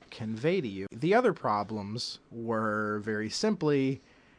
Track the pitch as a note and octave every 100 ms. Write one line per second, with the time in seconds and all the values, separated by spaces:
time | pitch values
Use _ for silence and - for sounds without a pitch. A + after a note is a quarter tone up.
0 | - - A2 A2 D3 F#3+ B2 G2 G2 A2+
1 | D#3 A3 B3 E3 B2 G#2 G#2 A2 G2+ A2+
2 | - - - A2+ A2+ A2 A2 G#2+ G#2+ G#2+
3 | G#2 G#2+ A2 - G#3+ G3+ D3+ C#3+ C3+ C3+
4 | - - -